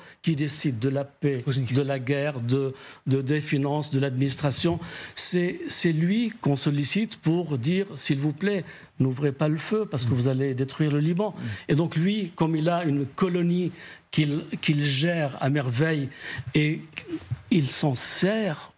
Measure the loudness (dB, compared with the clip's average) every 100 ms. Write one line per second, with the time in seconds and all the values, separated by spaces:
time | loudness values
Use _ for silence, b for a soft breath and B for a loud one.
0 | B B -2 0 0 -2 -2 0 0 0
1 | -4 -2 -2 0 -2 -2 0 0 0 -2
2 | -2 -2 -2 -2 0 0 0 -4 B B
3 | 0 0 2 0 0 0 0 0 0 0
4 | 0 0 0 0 0 2 0 0 B B
5 | B B 0 2 0 -2 -2 0 2 4
6 | 2 2 0 0 0 2 2 2 2 0
7 | -2 -2 0 0 0 -2 0 0 -2 -4
8 | -2 0 0 0 0 0 -4 B B 0
9 | 0 2 0 2 0 0 0 -2 0 -2
10 | 0 2 2 2 0 0 -2 0 0 2
11 | 2 0 -2 -4 -8 -6 B 2 2 2
12 | 2 0 -2 0 0 2 2 2 2 0
13 | -2 0 0 2 2 2 0 -4 B B
14 | B 0 2 0 -4 -2 0 2 2 2
15 | 2 2 -2 0 0 0 0 0 2 0
16 | -2 B B B B 2 2 0 -8 -14
17 | -10 -8 -6 -8 0 2 2 2 2 0
18 | -2 0 2 2 -2 -4 -10